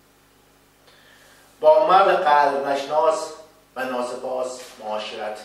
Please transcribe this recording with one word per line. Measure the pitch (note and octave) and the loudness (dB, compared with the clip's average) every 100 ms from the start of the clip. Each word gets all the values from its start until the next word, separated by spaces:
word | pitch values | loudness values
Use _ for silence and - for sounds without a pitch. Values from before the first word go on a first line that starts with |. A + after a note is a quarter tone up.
| _ _ _ _ _ _ _ _ _ _ _ _ _ _ _ _ | _ _ _ _ _ _ _ _ _ _ _ _ _ _ _ _
با | - - - | 4 6 6
مرد | F#3 G3 F#3 | 4 4 2
قدر | D3+ D3 C#3+ C#3 C#3 | 2 4 2 0 -4
نشناس | C#3 C#3 D3+ D#3+ - - - - _ _ B2 | -4 -4 0 0 0 -4 -14 -20 _ _ -10
و | |
ناسپاس | B2+ B2+ B2 B2+ B2+ B2+ B2+ - - - | -8 -6 -8 -8 -8 -6 -6 -8 -16 -16
معاشرت | G#2+ G#2+ G#2+ A2 G#2+ G#2+ | -10 -10 -10 -10 -10 -12